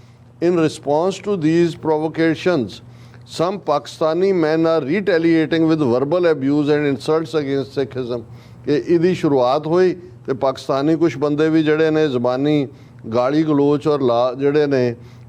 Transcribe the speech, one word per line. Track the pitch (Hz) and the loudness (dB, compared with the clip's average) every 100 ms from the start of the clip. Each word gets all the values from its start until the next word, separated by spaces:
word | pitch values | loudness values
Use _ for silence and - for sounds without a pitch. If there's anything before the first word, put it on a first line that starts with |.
| - - - - | -20 -20 -20 -6
"In | 170 | -2
response | 180 156 - 139 147 180 190 202 | 0 0 -2 -2 0 0 -4 -4
to | 202 | -2
these | 156 165 170 - 156 | 0 2 0 -2 -2
provocations, | 156 156 156 165 151 180 165 104 - - - - - - - | -2 -2 0 0 0 0 0 -2 -8 -20 -20 -20 -20 -12 -4
some | 170 | -4
Pakistani | 196 156 147 143 - 160 165 190 | -4 -2 -4 -4 -4 -2 0 0
men | 185 151 160 | 2 2 2
are | 165 165 131 | 2 0 0
retaliating | 190 202 170 165 165 156 165 160 | -2 0 0 2 2 2 2 2
with | 156 139 | 2 2
verbal | 120 143 180 170 151 | 2 0 2 2 2
abuse | 135 147 143 | 0 0 2
and | 147 147 | 2 0
insults | 127 - 156 160 160 | -2 0 -2 0 -4
against | 139 139 131 - | -2 -4 -4 -4
Sikhism," | 127 127 123 120 - - - - | -6 -6 -6 -8 -10 -20 -20 -10
ਕਿ | - 143 131 | -2 -2 2
ਇਹਦੀ | 170 175 | 2 2
ਸ਼ੁਰੂਆਤ | 180 160 139 123 147 156 | 0 2 2 2 0 0
ਹੋਈ | 175 185 180 - - - | 2 2 0 -10 -12 -8
ਤੇ | |
ਪਾਕਿਸਤਾਨੀ | 131 135 - - 165 160 160 | -2 -2 -2 -2 -2 0 2
ਕੁਛ | 165 127 | 0 0
ਬੰਦੇ | 147 147 156 | -2 0 2
ਵੀ | 160 | 2
ਜਿਹੜੇ | 151 151 160 | 2 2 2
ਨੇ | 156 156 | 2 0
ਜ਼ਬਾਨੀ | 123 123 127 147 151 131 - - - - | 0 -2 0 0 0 -2 -8 -20 -20 -6
ਗਾਲੀ | 113 123 151 | -2 0 0
ਗਲੋਚ | 160 143 143 147 156 | 2 2 2 2 0
ਔਰ | 147 | 0
ਲਾ-, | 131 117 127 | 2 2 0
ਜਿਹੜੇ | 123 139 147 147 | 0 0 2 2
ਨੇ | 135 123 113 - - | 2 0 -4 -12 -20